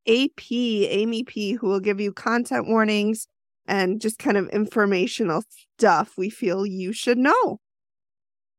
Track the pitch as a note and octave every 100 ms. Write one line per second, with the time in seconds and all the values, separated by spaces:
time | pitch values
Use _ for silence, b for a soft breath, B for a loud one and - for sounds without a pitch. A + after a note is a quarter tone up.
0 | - A#3 C#4 - - A#3+ A#3+ G#3+ - G3
1 | A3 A3+ - G#3+ G3+ A#3 F#3+ G3 G3 G3+
2 | G3+ G3+ A#3 A#3+ A#3+ B3 - A3+ G#3+ G#3
3 | G#3 A3 - _ _ _ - G3 F#3 A3
4 | - - D4 G3+ F3+ G#3 G#3+ A#3 G#3 F#3
5 | F#3+ - G3 D#3 - - _ - G#3 D#3+
6 | - - F#3+ - G#3 F#3+ G3+ F#3 F3+ A3
7 | B3 B3 C4+ A4+ G#4+ G#3+ _ _ _ _
8 | _ _ _ _ _